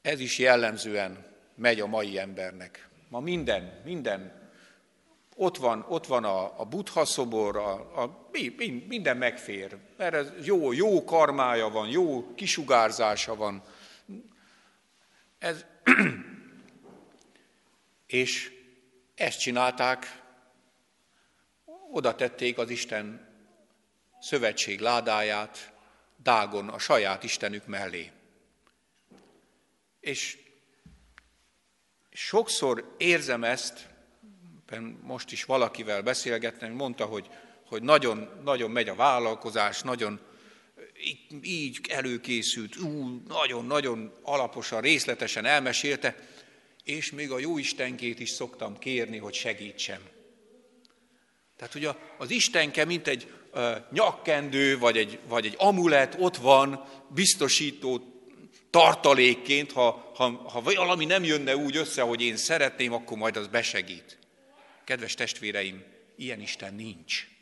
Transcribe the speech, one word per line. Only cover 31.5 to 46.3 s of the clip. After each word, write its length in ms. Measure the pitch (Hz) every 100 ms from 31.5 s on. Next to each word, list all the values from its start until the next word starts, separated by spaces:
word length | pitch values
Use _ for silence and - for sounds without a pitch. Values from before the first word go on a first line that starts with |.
| _ _ _ _ _ _
sokszor 840 | - - 208 220 - 135 117 - -
érzem 460 | 170 170 143 120
ezt, 460 | 117 120 - - - - _ _ 220 190 175 160 -
éppen 260 | 110 113 117
most 300 | 123 127 -
is 120 | 110
valakivel 580 | - 135 117 - 110 101
beszélgettem, 680 | 104 127 - 117 113 - 113
mondta, 320 | 117 135 117
hogy, 240 | 107 107 95 - - - _
hogy 160 | 110
nagyon, 460 | 120 151 127 107 107 -
nagyon 260 | 139 131 113
megy 180 | 120 107
a 60 |
vállalkozás, 880 | 95 135 127 117 110 120 110 104 101
nagyon 380 | 131 123 107 104 - - - - _ - 233
í-, 440 | - - 143 - 147
így 380 | 170 175 143 117 -
előkészült, 880 | 151 131 120 123 120 107 - 104 -
ú, 460 | 175 151 131 123 -
nagyon-nagyon 840 | 156 143 123 120 147 135 113 107 -
alaposan, 580 | - 143 123 - 110 113
részletesen 640 | 131 151 - 117 110 -
elmesélte, 720 | 113 147 131 117 143 139 135 - -